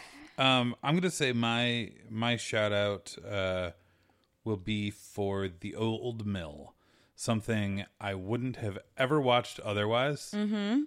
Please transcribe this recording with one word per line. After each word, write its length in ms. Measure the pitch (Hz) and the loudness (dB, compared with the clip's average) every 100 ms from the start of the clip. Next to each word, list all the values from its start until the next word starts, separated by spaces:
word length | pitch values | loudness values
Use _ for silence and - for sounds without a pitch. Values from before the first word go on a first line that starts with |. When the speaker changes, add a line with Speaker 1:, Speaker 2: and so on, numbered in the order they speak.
| - - - - | -14 -20 -14 2
Speaker 1:
Um, 360 | 131 131 123 117 | 4 6 2 -2
I'm 120 | 135 170 | 2 2
gonna 140 | 180 | 2
say 220 | - 135 | 0 0
my, 600 | 117 117 117 120 120 104 - 110 | 2 2 2 2 0 -4 -12 -10
my 260 | 110 117 117 | -2 0 0
shout 360 | - 113 107 | 0 2 4
out, 440 | 101 104 101 - - | 4 2 0 -8 -14
uh, 460 | 85 101 95 92 90 - _ _ _ _ _ _ | -4 0 0 0 -2 -8 _ _ _ _ _ _
will 120 | 113 101 | -4 -4
be 320 | 92 107 104 | -2 -2 -2
for 580 | - - - 98 98 95 | -6 -12 -4 -2 0 -4
The 260 | 87 104 | -6 -10
Old 520 | 95 113 113 123 113 104 | -2 -2 -2 -4 -4 -4
Mill, 480 | 98 80 73 73 _ _ _ _ | -4 -6 -12 -18 _ _ _ _
something 680 | - - 113 110 110 101 98 - _ | -8 -2 -2 0 0 0 -2 -6 _
I 140 | 101 | -4
wouldn't 420 | 98 95 113 127 120 | -4 -2 -2 -2 -4
have 220 | 110 95 - - | -6 -8 -12 -2
ever 220 | 131 151 | 2 4
watched 380 | 127 120 120 - | 6 4 2 -8
otherwise, 720 | 107 101 104 120 135 143 - | -2 0 2 2 2 -2 -6
Speaker 2:
Mm-hmm. 480 | 208 208 214 202 254 | -2 0 0 2 0